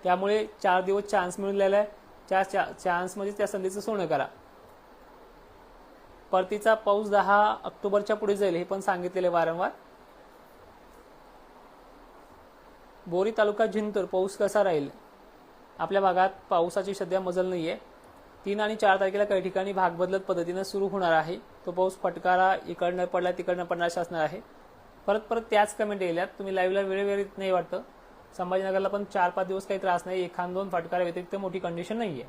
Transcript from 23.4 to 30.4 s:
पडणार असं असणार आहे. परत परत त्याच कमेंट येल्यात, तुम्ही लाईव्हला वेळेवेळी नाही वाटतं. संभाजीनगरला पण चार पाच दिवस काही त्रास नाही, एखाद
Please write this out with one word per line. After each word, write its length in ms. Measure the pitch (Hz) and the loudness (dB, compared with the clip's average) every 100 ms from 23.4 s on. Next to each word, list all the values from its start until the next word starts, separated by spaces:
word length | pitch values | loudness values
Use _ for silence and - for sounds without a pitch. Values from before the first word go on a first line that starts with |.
| 175 180 | -2 -2
पडणार 240 | 175 170 170 | -2 -2 0
असं 140 | 170 | -2
असणार 220 | 170 170 | -4 -2
आहे. 180 | 151 185 - - - - - - - | -2 -2 -16 -20 -20 -20 -20 -8 -2
परत 120 | 214 | -2
परत 220 | 220 226 226 | 0 -4 2
त्याच 260 | 208 208 - | 2 2 0
कमेंट 240 | 214 202 | -4 -2
येल्यात, 260 | 185 165 190 | -2 -2 -4
तुम्ही 280 | - 196 190 | -6 -4 0
लाईव्हला 260 | 185 196 | 2 2
वेळेवेळी 440 | 196 190 202 202 202 196 | 0 -2 0 -2 -4 -4
नाही 140 | 190 | 0
वाटतं. 300 | 185 170 185 - - - - - - | 0 0 -8 -10 -20 -20 -20 -20 -8
संभाजीनगरला 500 | 180 190 190 190 190 | -2 0 0 0 0
पण 160 | 202 | -2
चार 260 | 202 202 180 | -4 0 0
पाच 180 | 185 185 | 0 -2
दिवस 200 | 190 190 | -4 -4
काही 140 | 196 | -2
त्रास 220 | 190 175 180 | 0 0 -2
नाही, 180 | 185 | -4
एखाद 260 | 180 - | -4 -4